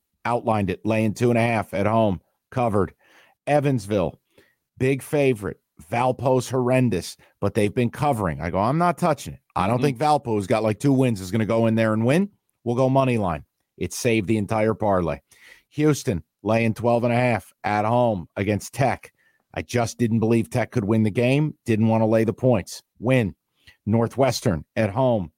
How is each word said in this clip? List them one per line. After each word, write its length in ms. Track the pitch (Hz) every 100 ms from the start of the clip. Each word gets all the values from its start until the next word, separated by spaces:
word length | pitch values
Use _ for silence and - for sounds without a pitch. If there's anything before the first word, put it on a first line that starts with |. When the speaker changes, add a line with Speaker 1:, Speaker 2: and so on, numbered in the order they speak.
| _ _ 120
Speaker 1:
outlined 440 | 120 120 107 95
it, 160 | 90 107
laying 280 | 110 110
two 160 | - 120
and 80 | 117
a 40 |
half 320 | 117 113 92
at 120 | 98 101
home, 340 | 113 107 85 - _ _
covered. 420 | 127 120 101 90 - _ _ _ _ -
Evansville, 720 | 147 139 127 98 104 80 - _ _ _ _ _ _
big 240 | 131 139
favorite. 580 | - 151 139 107 92 - _ - -
Valpo's 600 | 117 131 - 127 127 -
horrendous, 640 | 131 123 131 127 92 - - _ _
but 140 | 98
they've 200 | 110 104
been 160 | 127 120
covering. 520 | - 147 113 92 69
I 80 | 82
go, 100 | 90
"I'm 180 | 110 156
not 200 | 175 -
touching 360 | 175 147 - 67
it. 40 | _ -
I 120 | 95
don't 100 | 123
Speaker 2:
Mm-hmm. 60 | 143
Speaker 1:
think 120 | 117
Valpo's 500 | 151 147 120 107 92
got, 160 | 113
like, 160 | 110 104
two 140 | 139
wins, 280 | 131 131 101
is 100 | 92
gonna 140 | 110 104
go 200 | 113 113
in 80 | 110
there 180 | 110
and 120 | 110 117
win. 240 | 165 202 - _ _
We'll 120 | 117 120
go 140 | 131
money 280 | 135 131 120
line." 260 | 92 76 - _ _ -
It 160 | 90
saved 340 | - 120 113 87
the 100 | 110
entire 360 | 98 113 110
parlay. 460 | 107 107 95 80 71 _ _ - - _
Houston 540 | - 151 139 135 85 - _
laying 300 | 101 113 113
twelve 320 | 104 117 120 120
and 80 |
a 20 | 120
half 380 | 123 107 - _
at 220 | 104 104 107
home 420 | 123 120 101 78 -
against 380 | 101 101 -
Tech. 400 | - 131 95 - _ _ _ _
I 80 | -
just 360 | - 120 113 -
didn't 220 | 117 113
believe 300 | 110 117 107
Tech 220 | 123 110
could 120 | 127
win 200 | 98 113
the 60 | 107
game. 460 | 95 120 143 151 - -
Didn't 220 | 107 113
wanna 180 | 110 110
lay 180 | 113 113
the 80 |
points. 500 | - 127 110 - - _ _
Win. 360 | 107 131 98 - _ _ - _ -
Northwestern 800 | 113 113 - 135 - 117 80 - -
at 160 | 127
home, 400 | 107 131 113 85